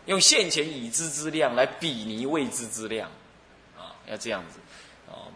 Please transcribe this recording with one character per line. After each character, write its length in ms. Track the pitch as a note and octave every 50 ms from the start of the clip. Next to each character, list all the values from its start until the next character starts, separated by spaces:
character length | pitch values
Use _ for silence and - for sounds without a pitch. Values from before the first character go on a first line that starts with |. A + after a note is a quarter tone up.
| -
用 120 | F3 F#3+ F#3+
现 300 | - - G3+ A3 G3 E3
前 180 | - D#3+ D3+
已 220 | D#3+ D3+ C3 A#2 A#2
知 180 | A#2 D3+ E3 D#3
之 180 | C#3+ D3 D3+ D#3
量 240 | D3+ D#3 D3 C3 A#2+
来 140 | D3+ -
比 220 | - - - E3 D#3+
拟 360 | C3 A2+ G#2+ A2 G#2+ A2+ B2
未 220 | C#3 D#3+ D#3 C3+
知 200 | A#2 - B2 A#2+
之 200 | A2 G#2+ A2 A2
量， 240 | G#2 A2 A2 F#2+ - - - - - - - - - - - - - -
啊， 160 | - F2+ - - - -
要 100 | - A2
这 140 | G#2 A2 A#2
样 120 | G#2 F#2 F2 E2
子， 80 | E2+ F#2 F2+ - - - - - - - -
啊， 220 | - - - - - -